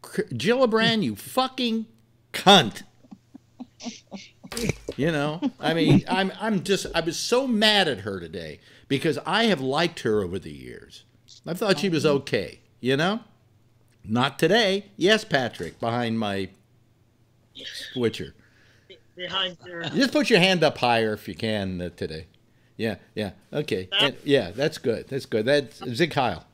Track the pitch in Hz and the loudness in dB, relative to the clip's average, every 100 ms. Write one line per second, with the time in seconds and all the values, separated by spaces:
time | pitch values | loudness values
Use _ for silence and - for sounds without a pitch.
0 | - - - 120 147 240 254 220 226 226 | -8 -6 -6 -2 0 2 4 4 2 2
1 | 147 104 - - 254 254 247 226 220 _ | 0 -4 -6 -2 -2 -2 -2 -2 -6 _
2 | _ _ _ - - 196 117 - - _ | _ _ _ 0 8 8 6 -4 -18 _
3 | _ - _ - _ _ 254 _ 240 - | _ -20 _ -20 _ _ -20 _ -14 -14
4 | _ 196 - _ - 226 233 - - - | _ -18 -18 _ -12 -6 -4 -6 -10 -2
5 | 147 156 147 156 277 - 147 165 156 151 | -2 0 -4 -4 -6 -2 -2 2 6 4
6 | - 185 190 190 214 202 143 165 151 170 | 4 -2 -2 -2 -2 -2 0 -2 0 -2
7 | 165 - - 247 269 214 214 208 170 113 | -2 -4 0 0 2 2 4 4 2 0
8 | 101 98 85 90 80 71 - - _ 135 | -6 -8 -8 -10 -10 -14 -20 -20 _ -2
9 | 165 135 - 196 226 165 131 139 170 - | 0 -2 -2 0 2 2 0 0 0 -2
10 | 120 107 92 92 - 71 64 - - - | 0 0 0 -6 -8 -14 -14 -18 -20 -20
11 | _ _ _ - - 170 220 190 196 160 | _ _ _ -18 -10 -4 0 2 2 2
12 | 151 139 139 117 87 - _ _ 120 135 | 2 0 0 -2 -4 -12 _ _ -2 0
13 | 170 220 - _ _ _ _ _ _ _ | 0 -2 -8 _ _ _ _ _ _ _
14 | - 113 135 139 160 214 208 196 - - | -4 0 0 2 2 4 4 0 -4 -2
15 | 180 214 - 143 120 - 82 - 117 117 | 2 2 2 -2 -2 -6 -10 -6 -2 0
16 | 120 113 104 98 92 - _ _ _ _ | 0 -2 -2 -2 -4 -10 _ _ _ _
17 | _ _ _ _ _ - - - - 127 | _ _ _ _ _ -18 -16 -14 -10 -2
18 | 117 - 78 - _ _ _ _ _ 185 | -2 -2 -12 -14 _ _ _ _ _ -20
19 | _ - 180 190 185 175 180 175 165 143 | _ -14 -6 -4 -4 -6 -14 -8 -4 2
20 | 262 302 233 202 185 185 151 - 123 117 | 2 2 4 6 6 6 2 2 2 4
21 | 110 107 - 98 113 107 95 92 87 - | 2 -2 -8 -6 -2 -2 -2 -4 -6 -6
22 | 87 80 82 _ _ _ _ - 113 101 | -8 -8 -14 _ _ _ _ -6 -4 -4
23 | - - 104 - _ 151 151 101 92 196 | -8 -6 -6 -8 _ -6 -4 -4 -4 0
24 | 214 - - 139 92 104 151 - 127 107 | 0 -2 2 2 2 -2 -4 -2 -4 -4
25 | - 135 - 113 110 147 127 - - 117 | -4 -10 -4 -2 2 2 0 -12 -10 -2
26 | 165 147 123 87 - | 0 2 0 -2 -12